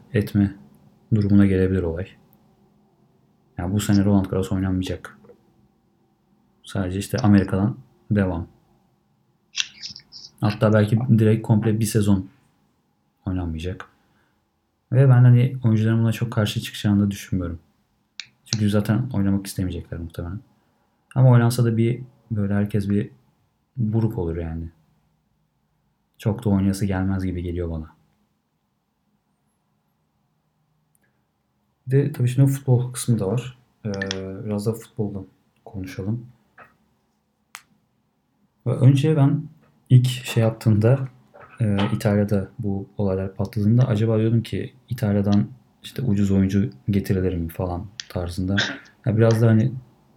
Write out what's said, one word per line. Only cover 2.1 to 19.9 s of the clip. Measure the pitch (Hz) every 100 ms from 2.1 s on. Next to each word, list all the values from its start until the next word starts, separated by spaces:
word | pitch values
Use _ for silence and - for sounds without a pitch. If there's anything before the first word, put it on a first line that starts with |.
| - _ _ _ _ _ _ _ _ _ _ _ _ _ -
Yani | 90
bu | 104
sene | 104 101 98
Roland | 101 95
Garros | 95 95
oynanmayacak. | 95 95 92 92 87 - - - - _ _ _ _ _ _ _ _ _ _ _ _
Sadece | - 98 92 92
işte | 101 98
Amerika'dan | 104 101 92 95 101 - - _ -
devam. | 104 95 85 85 _ _ _ _ _ _ _ _ _ _ - - - - - - - - _
Hatta | 110 101 110
belki | 107 104 110 -
direkt | 110 107 110 -
komple | 110 110 110
bir | 107
sezon | 113 101 98 95 _ _ _ _ _ _ _ _ _ -
oynanmayacak. | 92 87 80 87 - - _ _ _ _ _ _ _ _ _ _
Ve | 123 135
ben | 123
hani | 123 120 123 127
oyuncuların | 113 110 110 113
buna | 113
çok | 107 107
karşı | 113 104 -
çıkacağını | 104 - 107 101 101
da |
düşünmüyorum. | 98 - 101 87 85 _ _ _ _ _ - - _ _
Çünkü | - 104
zaten | 104 101 107 127
oynamak | 98 98 98 98
istemeyecekler | - 92 85 -